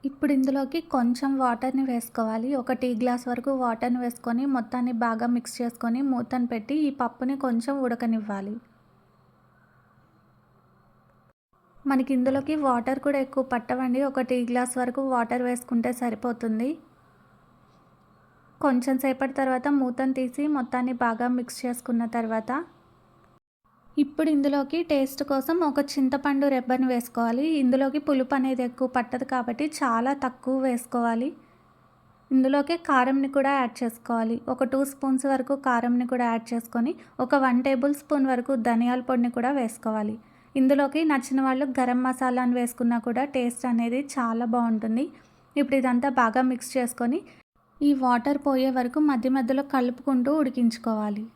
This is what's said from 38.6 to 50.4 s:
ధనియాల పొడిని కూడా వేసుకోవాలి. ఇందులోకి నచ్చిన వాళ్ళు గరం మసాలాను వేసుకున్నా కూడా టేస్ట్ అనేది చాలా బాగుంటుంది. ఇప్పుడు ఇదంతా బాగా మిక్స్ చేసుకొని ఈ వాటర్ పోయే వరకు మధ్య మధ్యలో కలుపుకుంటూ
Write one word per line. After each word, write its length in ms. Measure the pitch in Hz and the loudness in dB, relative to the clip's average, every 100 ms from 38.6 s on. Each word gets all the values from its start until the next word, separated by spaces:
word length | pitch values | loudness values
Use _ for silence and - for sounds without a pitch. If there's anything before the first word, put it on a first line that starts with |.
| 226 | 2
ధనియాల 360 | 226 240 254 254 | 2 2 0 0
పొడిని 220 | 254 240 240 | 0 0 0
కూడా 140 | 247 285 | 0 0
వేసుకోవాలి. 580 | 226 226 220 220 214 220 - - - 269 | -2 -4 -4 -2 -4 -6 -14 -20 -6 2
ఇందులోకి 440 | 262 277 277 285 320 | 4 4 4 2 2
నచ్చిన 300 | 277 254 262 269 | 2 0 0 2
వాళ్ళు 200 | 262 285 254 | 2 0 0
గరం 200 | 247 247 254 | 2 2 0
మసాలాను 500 | 254 254 247 247 247 | 0 0 2 2 2
వేసుకున్నా 400 | 240 - 240 233 233 | -2 0 0 0 0
కూడా 180 | 233 285 262 | -2 0 0
టేస్ట్ 300 | 240 240 254 | -2 -2 0
అనేది 280 | 233 233 247 277 - | 0 0 -2 -2 -2
చాలా 320 | 233 226 240 | -2 0 0
బాగుంటుంది. 520 | 240 233 220 220 226 330 - - _ _ - | 2 2 0 0 0 -2 -8 -20 _ _ -2
ఇప్పుడు 220 | 285 269 | 2 2
ఇదంతా 300 | 254 247 277 269 | 2 2 2 2
బాగా 220 | 233 220 254 | 2 4 0
మిక్స్ 200 | 247 - 262 | -2 -4 -2
చేసుకొని 420 | 247 247 240 311 - - _ _ _ - 285 | -2 -2 -2 -2 -6 -20 _ _ _ 0 2
ఈ 20 | 269 254 | 4 4
వాటర్ 340 | 240 262 285 285 | 2 2 0 2
పోయే 240 | 262 262 254 | 2 2 2
వరకు 220 | 247 302 302 | 0 2 2
మధ్య 200 | 262 254 269 | 4 2 2
మధ్యలో 260 | 233 269 277 269 | 2 0 2 0
కలుపుకుంటూ 580 | 247 247 - 262 247 311 | 0 -2 0 2 2 2